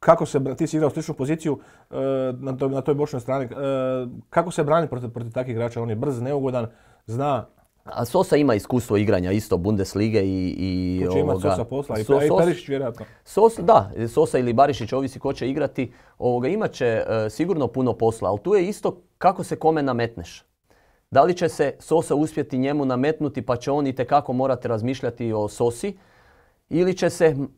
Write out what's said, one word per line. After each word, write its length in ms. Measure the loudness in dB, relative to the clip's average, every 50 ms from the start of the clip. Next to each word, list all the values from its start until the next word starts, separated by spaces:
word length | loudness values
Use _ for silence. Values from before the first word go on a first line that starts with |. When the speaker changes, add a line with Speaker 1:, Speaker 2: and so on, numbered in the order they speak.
Speaker 1:
kako 260 | 6 6 4 6 4
se 120 | -2 -2 -2
bra-, 160 | -2 -2 -2
ti 100 | -2 -2
si 100 | -2 0
igrao 140 | 2 0 2
sličnu 240 | 0 -2 -6 -8 -6
poziciju, 440 | -6 -2 -2 -2 -2 0 -2 -4 -4 -6 -20 -20 _ _ _
e, 40 | -6 -4 -2 -2 0 0 -2 -2 -4 -6
na 160 | -6 -8 -4
toj, 120 | -2 -2 -2
na 120 | -2 -2
toj 140 | 0 0 0
bočnoj 260 | 0 0 -2 -4 -8
strani. 240 | -4 -4 -4 -4 -4
E, 40 | -6 -8 -6 -4 -2 -2 -2 -2 -2 -2 -4 -4 -6 -10 -14 -18 _
kako 200 | -2 -2 -2 -2
se 140 | -2 -2 0
brani 240 | 2 2 2 2 0
protiv, 220 | -4 -8 -8 -8
protiv 220 | -10 -10 -12 -8 -6
takvih 220 | -6 -6 -4 -4
igrača? 280 | -4 -4 -4 -4 -6 -6
On 80 | -4
je 60 | -4
brz, 240 | -4 -2 -4 -2 -4
neugodan, 460 | -4 -4 -4 -2 -2 -2 -2 -2 -4 -6 -10 _ _ _ _ _ _
zna 400 | -8 -6 -4 -2 0 -2 -2 -4 -8 _ _ _ _ _ _ _
Speaker 2:
A 200 | -12 -6 -6 -6
Sosa 320 | 0 2 2 2 4 4
ima 180 | 4 4 4 4
iskustvo 420 | 2 2 0 -2 -2 0 2 2
igranja 360 | 2 4 4 2 2 2 2 0
isto 240 | 0 0 0 -2
Bundeslige 640 | 0 2 2 2 0 0 -2 0 0 0 2 2 2 2
i... 320 | 2 0 0 -2 -2 -2 -2
i 440 | -2 -2 -2 0 0 0 0 0 0
Speaker 1:
Tu 60 | 0 2
će 60 | 2
imat 180 | 2 2 0
Speaker 2:
ovoga, 140 | 0 0 0
Speaker 1:
Sosa 140 | 0 0 -2
posla 340 | -4 -6 -8 -6 -4 -4 -4
i 60 | 0
Speaker 2:
So-, 200 | 2 2 4 4
Speaker 1:
i 40 | 4
Speaker 2:
Sos-, 100 | 4 4
Speaker 1:
Perišić 300 | 4 4 2 -2 -4 -6
vjerojatno. 380 | -6 -4 -4 -4 -6 -8 -14 -18 -18 _ _
Speaker 2:
Sos-, 380 | -4 2 6 6 6 4 4 4
da, 280 | 6 6 6 6 4 -4 -6 -6 -2
Sosa 300 | 2 2 2 4 4 0
ili 140 | 2 2 4
Barišić, 400 | 4 4 4 4 -2 -4 -4 -4
ovisi 260 | -2 -4 -4 -8 -6
ko 140 | -6 -6 -6
će 180 | -4 -4 -4
igrati. 420 | -2 -2 -2 -4 -2 -4 -6 -6 -6 -18 -20 -20 _ _
Ovoga, 300 | -2 -2 0 0 0 -2
imat 240 | -2 0 -2 -4 -4
će, 140 | 0 0
e, 440 | 0 2 0 0 0 -2 -2 -2 -4
sigurno 360 | -2 -4 -2 -2 0 0 -2
puno 260 | -2 0 0 0 0 0
posla, 360 | 2 0 0 0 0 -2 -2
ali 80 | -2 -2
tu 160 | 0 2 2
je 120 | 2 2
isto 340 | 0 -4 -4 -4 -4 -4 -4 -14 _ _ _
kako 260 | 2 2 2 2 -4
se 120 | -6 -6
kome 260 | 0 0 2 2 2 0
nametneš. 640 | 0 0 0 -2 -2 -4 -8 -14 -14 -16 -20 _ _ _ _ _ _ _ _ _ _ _ _ _ _
Da 120 | 4 4 4
li 120 | 4 4
će 140 | 0 0 -2
se 260 | 0 0 0 0 -2 -6
Sosa 360 | -4 0 2 2 2 2 0
uspjeti 440 | 0 0 0 -2 -4 -6 -2 -2 0
njemu 260 | 0 0 0 0 0
nametnuti 580 | 0 0 2 2 0 0 0 -2 -4 -4 -4 -2
pa 140 | -2 -2
će 140 | -2 0 -2
on 160 | -2 0 0
itekako 460 | -2 -2 -2 -2 2 2 2 2 2 -2
morati 360 | 0 0 0 0 -2 -2 -2
razmišljati 640 | -2 -2 -2 -2 -4 -2 -4 -6 -6 -4 -4 -4 -2
o 160 | -2 -2 -4
Sosi 480 | -2 0 0 0 0 -2 -6 -6 -8 -8 _ _ _ _ _ _ _ _ _ _ _ _ _ _
ili 280 | 0 0 2 2 0
će 140 | 0 0 -2
se 260 | 0 4 2 2 2 2 -6 -8 -10